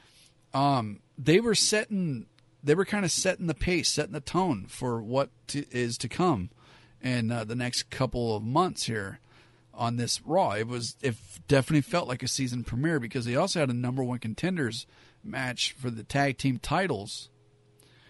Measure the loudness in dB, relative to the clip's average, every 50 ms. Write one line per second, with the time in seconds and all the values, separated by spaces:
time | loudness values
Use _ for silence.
0 | -20 -20 _ -20 -20 -20 _ _ _ _ -2 2 2 4 4 2 0 -2 -6 -10
1 | _ _ _ -4 4 6 6 6 6 4 2 2 2 2 2 0 0 0 -2 0
2 | 0 0 -2 -4 -6 -12 _ _ _ _ _ _ 2 2 4 4 4 0 0 0
3 | 0 0 0 0 0 0 0 0 0 -2 -2 0 0 2 2 2 2 0 0 0
4 | -2 -2 -4 -10 -8 -2 0 2 2 2 2 -2 -4 -10 -10 -6 -2 -2 -2 -2
5 | -2 -2 0 0 0 0 _ _ _ -6 -6 -6 -6 -4 -2 -2 0 0 -2 -4
6 | -6 -6 0 2 2 4 4 2 -2 -6 -10 -16 -20 -20 -20 -20 -20 -20 -18 -6
7 | -2 -2 0 0 0 0 0 -2 -2 -4 -4 -4 -2 -2 -2 -4 -6 -6 -2 -2
8 | -2 0 0 -2 0 0 0 -2 -2 0 2 2 2 2 0 -4 -4 -4 -2 -4
9 | -4 -6 -8 -12 _ _ -20 -20 -20 _ _ _ _ _ -8 -4 -2 -2 0 0
10 | -2 -2 -2 -4 -2 0 2 2 2 2 2 0 -2 -2 -4 -6 -6 -6 -8 -4
11 | -2 -4 -4 -4 -8 -20 -20 -12 0 4 4 4 4 6 4 2 2 4 0 -2
12 | 0 0 -4 -4 -4 -4 -2 -2 -2 -2 -2 -4 -4 -4 -2 0 0 0 0 0
13 | -2 -2 -4 -4 -2 0 2 2 2 2 2 2 2 2 0 0 -2 -2 -2 0
14 | -2 -2 -2 -4 -4 -6 -6 -2 -2 -2 0 0 0 -2 -2 -4 -10 _ -20 -20
15 | -20 -20 _ _ -14 -8 -6 -4 -4 -4 -2 -2 -4 -4 -4 -4 -6 -6 -6 -6
16 | -8 -2 2 2 2 2 2 0 0 0 0 0 -2 -2 0 0 2 0 0 -2
17 | -4 -8 -10 -12 -14 -16 _ _ _ _ _ _ _ _ _ _ -20 -20 _ -20
18 | -20